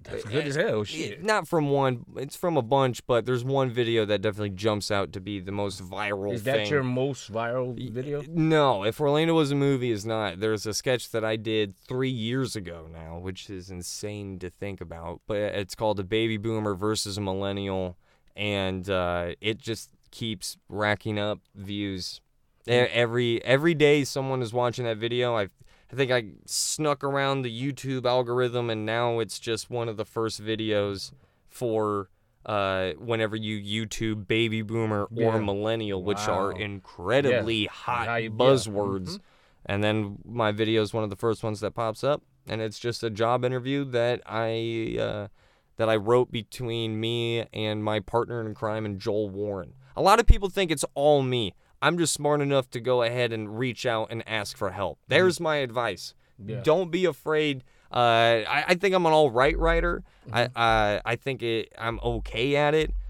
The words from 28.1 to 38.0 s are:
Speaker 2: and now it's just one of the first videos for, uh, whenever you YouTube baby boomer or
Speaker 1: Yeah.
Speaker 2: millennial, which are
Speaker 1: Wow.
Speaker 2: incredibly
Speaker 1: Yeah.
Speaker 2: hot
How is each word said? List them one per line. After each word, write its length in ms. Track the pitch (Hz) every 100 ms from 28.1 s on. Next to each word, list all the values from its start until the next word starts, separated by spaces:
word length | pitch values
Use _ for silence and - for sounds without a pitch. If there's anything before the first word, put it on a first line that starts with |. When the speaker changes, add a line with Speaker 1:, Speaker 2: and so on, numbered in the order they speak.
| 127 120 123 123 120 120
Speaker 2:
and 160 | 110 107
now 340 | 113 120 117
it's 200 | 107 -
just 300 | 117 110 -
one 200 | 120 117
of 80 | 107
the 80 | 104
first 360 | 117 113 104
videos 680 | 107 110 110 104 101 98 - - _ _ _
for, 600 | - 123 110 107 101 98 _ _ _ -
uh, 460 | 107 98 95 92 76
whenever 360 | 117 113 110 110
you 220 | 107 107 101 110 107
YouTube 420 | - 113 107 95
baby 340 | 113 117 110
boomer 420 | 107 113 110 104 104
or 40 | 113
Speaker 1:
Yeah. 240 | 113 110
Speaker 2:
millennial, 640 | 104 101 107 113 107 95
which 240 | 92 101 107
are 240 | 92 98
Speaker 1:
Wow. 60 | 92
Speaker 2:
incredibly 960 | 104 98 - - 90 131 139 120 110 113
Speaker 1:
Yeah. 60 | 98
Speaker 2:
hot 360 | - - 120